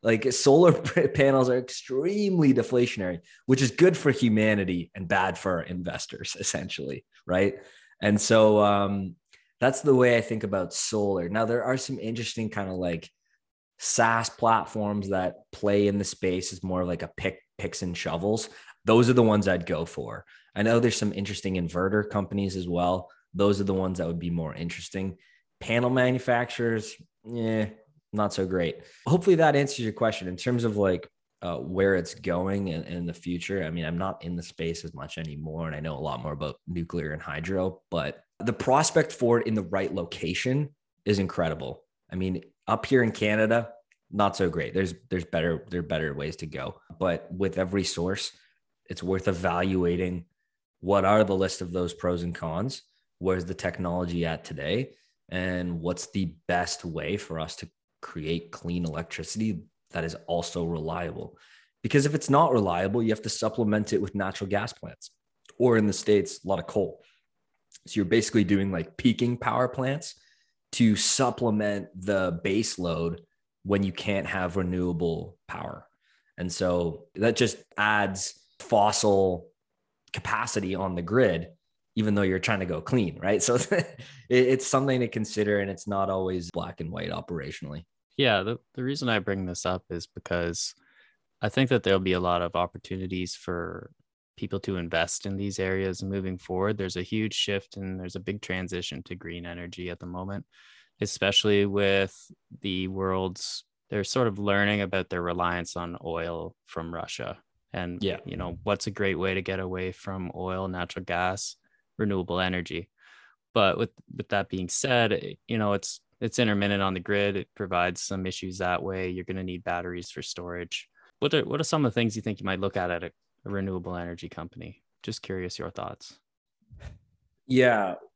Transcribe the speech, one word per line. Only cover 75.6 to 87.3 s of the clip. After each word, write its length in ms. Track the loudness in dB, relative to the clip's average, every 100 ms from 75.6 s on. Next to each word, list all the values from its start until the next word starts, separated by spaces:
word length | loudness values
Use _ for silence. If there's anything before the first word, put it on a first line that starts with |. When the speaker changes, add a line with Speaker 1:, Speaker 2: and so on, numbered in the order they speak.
| -10 -12 -18 _ _ _ _ -8
Speaker 1:
And 120 | -6
so 580 | 0 0 2 0 -4 -14 0
that 200 | 0 2
just 220 | 0 0 -12 0
adds 560 | 2 4 2 -2 -8 -10 _ _
fossil 880 | 0 4 4 4 4 4 4 0 -8 _ _ _ _ _ _
capacity 600 | -10 -4 -4 -2 -4 -2 -2
on 200 | -2 -4
the 60 |
grid, 480 | 0 4 4 2 -4 -16 _ _ _ -2
even 200 | 2 4
though 60 |
you're 180 | 2 2
trying 220 | 0 -2
to 40 | -2
go 140 | -6
clean, 400 | 0 0 0 -2
right? 240 | 0 2
So 120 | 4 2
<laughs> 160 | 2
it, 240 | -2 -2 -10 -20 -20 2
it's 360 | 4 6 4 2
something 360 | 0 2 0
to 80 | 0
consider, 500 | -2 -4 0 2 2
and 100 | 0
it's 180 | -6 -4
not 220 | -2 0
always 400 | 0 0 -2 -4
black 280 | -8 -8 -8
and 120 | -8
white 200 | -6 -6
operationally. 720 | -8 -6